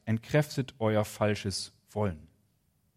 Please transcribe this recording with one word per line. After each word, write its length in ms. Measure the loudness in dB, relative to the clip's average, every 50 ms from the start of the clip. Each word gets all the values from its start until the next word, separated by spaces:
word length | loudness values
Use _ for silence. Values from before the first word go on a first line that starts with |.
| -4
„Entkräftet 680 | -2 -2 -2 0 2 2 2 2 2 -2 -4 -4 -4 -4 -2
euer 260 | 0 2 4 2 2
falsches 640 | 0 0 0 2 2 2 0 -2 -4 -4 -6 -8 -10 _ _ _ _
Wollen.“ 360 | -4 -2 -2 -2 -2 -4 -10 -20 _ _ _ _ _ _ _ _ _ _ _ _ _